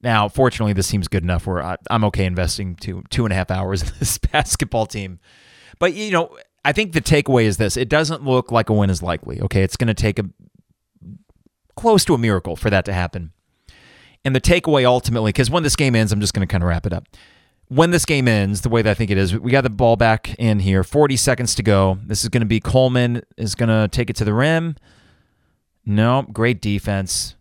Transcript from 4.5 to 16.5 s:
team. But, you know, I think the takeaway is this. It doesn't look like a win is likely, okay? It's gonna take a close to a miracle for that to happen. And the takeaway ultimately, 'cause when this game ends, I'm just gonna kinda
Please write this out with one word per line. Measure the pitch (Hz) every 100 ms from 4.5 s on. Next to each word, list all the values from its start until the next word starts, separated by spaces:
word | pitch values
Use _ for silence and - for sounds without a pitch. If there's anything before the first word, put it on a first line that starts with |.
| - 113 113 110
team. | 107 95 87 _ _ _ _ - -
But, | 175
you | 175 214
know, | 180 170 - - _
I | 143
think | 151 214
the | 165
takeaway | - 151 - 127
is | 110 87
this. | 107 120
It | 120
doesn't | 151 156 160
look | 139 127 -
like | 117 107
a |
win | 107 98
is | 87
likely, | 87 80 - -
okay? | 92 101
It's | 95 -
gonna | 113
take | 104 107 101
a | 98 _ - _ _ _ _ _ - - _ _ _ _ _ -
close | 233 208 -
to |
a | 139
miracle | 117 98 87 85
for | 110
that | 98 92
to |
happen. | 92 87 90 80 _ _ _ _ - _ _ _ _
And | 135
the | 131
takeaway | - 175 165 147
ultimately, | 123 123 - 113 110
'cause | - 120
when | 170
this | 151 -
game | 139
ends, | 117 110
I'm | 104
just | 104
gonna | -
kinda | 92